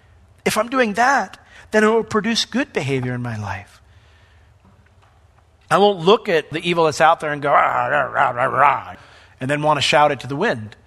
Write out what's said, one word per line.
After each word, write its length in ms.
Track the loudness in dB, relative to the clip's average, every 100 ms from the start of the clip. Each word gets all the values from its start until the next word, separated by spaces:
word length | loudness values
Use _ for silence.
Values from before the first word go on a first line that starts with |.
| _ _ _ _
if 140 | -4 -2
I'm 120 | -2
doing 240 | 0 -2
that, 440 | 0 0 0 -2 -10 _ -20 -2
then 140 | 2
it 40 | 2
will 160 | 2
produce 420 | 0 -2 -2 -2 -2
good 280 | -4 -4
behavior 400 | -4 -4 -4 -4
in 80 | -6
my 160 | -8 -8
life. 420 | -8 -10 -12 _ _ _ _ _ _ _ _ _ _ _ _ _ _ _ _ _ _ _ _
I 80 | 2
won't 220 | 2 2
look 280 | 4 2 2
at 220 | -2 -2
the 180 | -6 -2
evil 180 | 0 0
that's 140 | 4
out 200 | 2 2
there 120 | -2
and 120 | -4
go, 80 | 0
"Rah, 340 | 2 2 0 -2
rah, 200 | -2 -2
rah, 260 | 0 0
rah, 140 | 0 -2
rah," 500 | 2 2 2 -6 -16 -20 -20 -20 _
and 80 | -6
then 140 | -2
want 160 | 0 0
to 40 |
shout 300 | 2 4 4
it 100 | 0
to 60 | -6
the 80 | -4
wind. 400 | -4 -4 -8 -18